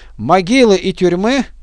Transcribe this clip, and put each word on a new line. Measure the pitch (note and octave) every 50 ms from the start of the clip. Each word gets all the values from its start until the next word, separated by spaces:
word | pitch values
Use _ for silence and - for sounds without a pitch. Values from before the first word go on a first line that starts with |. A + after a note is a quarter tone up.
| - - -
могилы | - G#2+ C3+ F3 F#3+ F3 F3 B3+ C4+ B3 G#3+ F#3+
и | E3+ F#3 F#3+ F3
тюрьмы | - F#3 F3 F3 F3+ G3+ A#3 C4+ C4+ - - - -